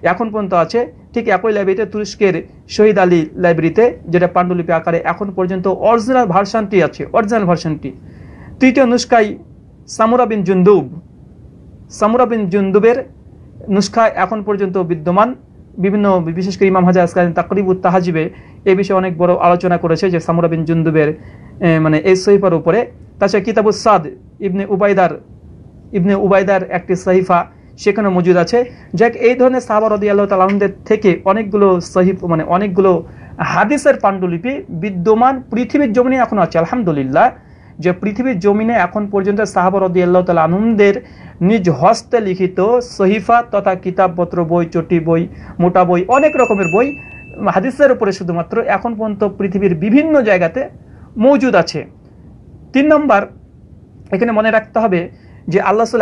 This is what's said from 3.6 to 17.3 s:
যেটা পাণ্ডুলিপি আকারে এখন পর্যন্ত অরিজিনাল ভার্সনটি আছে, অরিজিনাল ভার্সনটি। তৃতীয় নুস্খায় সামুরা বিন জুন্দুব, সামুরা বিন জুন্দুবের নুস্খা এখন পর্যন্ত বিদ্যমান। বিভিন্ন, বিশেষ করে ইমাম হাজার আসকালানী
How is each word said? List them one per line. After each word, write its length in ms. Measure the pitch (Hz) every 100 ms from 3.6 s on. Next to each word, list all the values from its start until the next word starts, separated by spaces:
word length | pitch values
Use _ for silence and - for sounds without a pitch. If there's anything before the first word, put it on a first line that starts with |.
| 160 165 240 - -
যেটা 160 | 175 175
পাণ্ডুলিপি 360 | 180 180 175 165 165
আকারে 200 | 175 170 -
এখন 160 | 175 202 185
পর্যন্ত 280 | 185 190 190 - 185
অরিজিনাল 360 | 233 220 254 226
ভার্সনটি 440 | 175 202 226 202 202 151
আছে, 140 | - 139 -
অরিজিনাল 280 | 208 226 180
ভার্সনটি। 400 | 165 165 151 135 - - - - - - -
তৃতীয় 260 | 262 262 254
নুস্খায় 380 | 240 - 233 214 - - - - - -
সামুরা 300 | - 226 247 233
বিন 120 | 220 180
জুন্দুব, 380 | 190 185 190 127 - - - - - - - - - - -
সামুরা 260 | 214 240 240
বিন 100 | 226 190
জুন্দুবের 440 | 202 196 202 226 254 - - - - - - -
নুস্খা 280 | 196 - 226 220 -
এখন 160 | 185 214 202
পর্যন্ত 280 | 202 190 185 170
বিদ্যমান। 400 | 165 156 185 233 254 - - - -
বিভিন্ন, 220 | 190 208 202 185 165 165
বিশেষ 160 | 190 185
করে 100 | 196
ইমাম 120 | 190 180
হাজার 140 | 180 175
আসকালানী 260 | 180 175